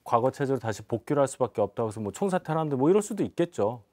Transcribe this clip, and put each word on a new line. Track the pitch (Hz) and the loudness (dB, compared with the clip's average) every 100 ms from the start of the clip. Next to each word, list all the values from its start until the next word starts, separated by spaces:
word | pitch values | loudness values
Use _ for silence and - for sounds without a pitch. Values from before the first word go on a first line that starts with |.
과거 | - 120 127 | 0 2 2
체제로 | 131 139 135 | 0 -2 -2
다시 | 113 107 | -2 -6
복귀를 | 110 113 - 143 | -4 -6 -2 0
할 | 135 | 0
수밖에 | - 123 - | 0 -4 0
없다고 | 101 - 113 | -2 -2 -4
해서 | 107 | -4
뭐 | 104 | -6
총사퇴를 | 95 202 180 - 156 | -2 -2 -2 -2 -2
하는데 | 156 139 | 0 2
뭐 | 139 | 4
이럴 | 196 | 4
수도 | 208 208 | 2 -4
있겠죠. | 156 - 170 - 104 120 - | -4 0 -2 0 -2 -2 -14